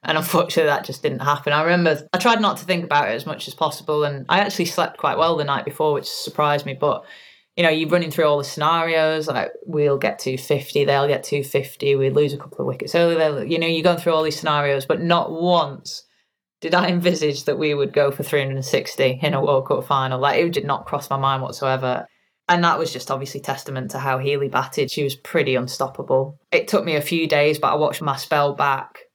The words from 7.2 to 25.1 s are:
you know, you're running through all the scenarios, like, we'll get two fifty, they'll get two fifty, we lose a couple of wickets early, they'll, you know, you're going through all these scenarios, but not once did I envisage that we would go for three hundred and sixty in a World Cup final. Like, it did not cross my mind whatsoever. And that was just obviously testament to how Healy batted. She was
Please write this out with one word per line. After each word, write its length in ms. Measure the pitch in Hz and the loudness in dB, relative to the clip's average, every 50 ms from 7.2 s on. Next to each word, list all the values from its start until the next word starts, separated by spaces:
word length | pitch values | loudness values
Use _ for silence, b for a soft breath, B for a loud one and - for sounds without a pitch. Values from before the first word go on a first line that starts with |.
| B B B B B B _ | B B B B B B _
you 60 | - 175 | 2 2
know, 60 | 165 | 2
you're 200 | 156 156 160 156 | 4 2 0 2
running 220 | 165 175 170 156 | 2 0 0 0
through 140 | 143 - 165 | 0 2 4
all 120 | 151 147 147 | 4 4 2
the 60 | 139 | 0
scenarios, 840 | 135 - - 147 156 165 165 165 170 165 160 156 156 160 160 156 160 | -4 -6 -2 0 2 2 2 2 2 2 2 2 2 2 0 -2 -2
like, 220 | 135 120 95 - - - - | -2 -2 -2 -4 -6 -12 -14
we'll 320 | - 165 151 147 143 139 135 | -6 -2 2 2 2 2 2
get 200 | 139 117 - - | 0 -2 -2 -2
two 200 | - 135 131 131 | -4 -6 -4 -6
fifty, 460 | 131 - 151 135 - - - 147 143 | -2 -2 -2 -2 -2 -4 -2 0 2
they'll 240 | 139 139 139 139 147 | 2 2 2 2 2
get 160 | 143 135 - | 0 -2 -2
two 180 | - - 143 139 | -4 -4 -4 -4
fifty, 520 | 135 - 143 139 139 - - - 139 139 | -2 -2 -4 -4 -4 -10 -4 0 0 2
we 140 | 135 135 135 | 2 2 2
lose 220 | 139 147 147 143 143 | 4 2 2 2 0
a 60 | 139 | -6
couple 220 | - - - - | -10 -14 -8 -6
of 60 | 131 | -6
wickets 280 | 131 131 131 - 135 - | -6 -4 -6 -8 -2 2
early, 220 | 170 170 170 170 | 2 4 4 4
they'll, 280 | 160 160 156 147 135 135 | 2 2 0 0 -2 -4
you 140 | 147 165 160 | -2 -2 0
know, 80 | 170 | 0
you're 160 | 165 170 160 156 | 0 0 2 2
going 160 | 180 175 170 | 2 2 2
through 160 | 170 170 165 | 0 0 2
all 80 | 160 156 | 2 2
these 160 | 156 151 - | 0 -2 -2
scenarios, 480 | - 160 151 147 147 143 139 135 131 | -2 0 2 2 2 2 0 0 0
but 160 | - 156 - 170 | -2 -2 -2 2
not 280 | 170 175 170 - - 160 | 2 2 2 2 -2 -4
once 720 | 165 170 180 180 170 156 139 139 135 - - - - - _ _ _ _ _ _ _ _ _ _ _ - | -2 0 2 4 2 2 0 -4 -12 -14 -14 -14 -14 -16 _ _ _ _ _ _ _ _ _ _ _ -4
did 120 | 160 170 | 0 2
I 140 | 180 180 180 | 2 2 2
envisage 560 | 180 175 170 175 170 147 156 151 139 - - | 0 2 2 2 2 2 0 -2 -2 -2 -2
that 140 | - 143 - | -2 -2 0
we 160 | 156 151 147 | 0 0 0
would 180 | 143 139 - - | 0 0 0 2
go 180 | 147 143 139 | 2 2 2
for 120 | 139 - 143 | 2 -2 -4
three 180 | - - 147 | -2 0 0
hundred 140 | 139 135 135 | 0 0 -4
and 100 | 135 131 | -4 -4
sixty 540 | 135 - 135 - - - - 135 131 127 127 160 | 0 0 -2 -2 -2 -2 0 2 2 2 0 -2
in 120 | 151 139 | 0 0
a 100 | 135 139 | 0 2
World 220 | 147 143 135 131 - | 2 2 2 2 0
Cup 160 | 147 127 131 | -2 -2 0
final. 340 | - 147 135 131 131 127 127 | 0 0 0 2 0 -2 0
Like, 200 | 135 143 - - | 2 2 2 4
it 120 | 170 175 170 | 2 2 0
did 120 | 202 - | -2 -2
not 220 | 143 139 - - | -2 -4 -4 -4
cross 240 | - - 139 - - | -6 -6 -6 -4 -4
my 60 | 139 135 | -4 0
mind 240 | 135 135 135 135 127 | 0 0 0 0 -4
whatsoever. 640 | 131 - - 143 135 131 131 131 127 127 131 - b b b b b b b _ - 175 | -6 -6 -4 -2 0 0 0 0 -2 -2 -4 -6 b b b b b b b _ 2 2
And 100 | 175 175 | 4 4
that 140 | 170 147 - | 4 2 2
was 140 | 165 165 - | -2 -6 -8
just 180 | - - - | -10 -6 -4
obviously 300 | 139 131 139 135 - 139 | -4 -4 -4 -8 -10 -10
testament 500 | 131 - 135 135 - - 135 131 127 - - | -6 -6 -6 -6 -6 -8 -8 -6 -6 -6 -6
to 60 | 131 | -4
how 200 | 131 139 131 131 | -2 0 0 0
Healy 300 | 131 139 143 139 139 135 | 0 0 0 0 0 0
batted. 420 | 131 123 131 - - - 143 127 | 0 -2 -2 -2 -2 -2 -2 -2
She 120 | - - 147 | 0 -2 -2
was 120 | 139 | -2